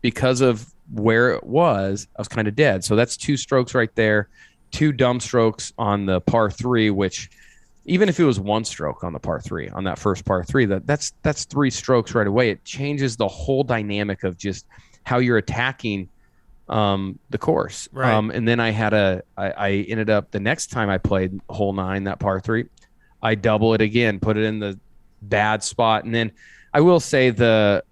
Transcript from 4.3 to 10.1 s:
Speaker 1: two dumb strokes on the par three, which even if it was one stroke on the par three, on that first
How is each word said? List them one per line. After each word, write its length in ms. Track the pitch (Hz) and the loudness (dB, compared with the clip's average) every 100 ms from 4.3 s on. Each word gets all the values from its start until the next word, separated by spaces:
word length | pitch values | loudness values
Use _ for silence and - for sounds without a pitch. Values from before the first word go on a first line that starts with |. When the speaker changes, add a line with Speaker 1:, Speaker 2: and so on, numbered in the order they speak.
| _ - _ _ | _ -20 _ _
Speaker 1:
two 200 | - 156 | 0 0
dumb 280 | 131 127 123 | 2 2 0
strokes 540 | - 127 113 107 - - | 0 2 2 0 -14 -4
on 280 | 104 101 98 | 0 0 2
the 160 | 92 | 0
par 280 | - 117 107 | 2 2 2
three, 400 | - 123 123 107 | -2 0 2 2
which 400 | 98 95 - - _ - _ _ _ - | 2 -2 -4 -14 _ -20 _ _ _ -2
even 220 | 180 202 | 2 2
if 100 | 165 | 4
it 40 | |
was 160 | 160 110 | 2 2
one 240 | 101 107 | 0 -2
stroke 400 | 113 - 76 - | -2 -6 -8 -6
on 100 | 87 | -8
the 60 | 76 | -8
par 220 | - 80 | -6 -6
three, 260 | - 87 52 | -6 -8 -8
on 140 | 50 95 | -6 -6
that 120 | - | -2
first 260 | 104 | -2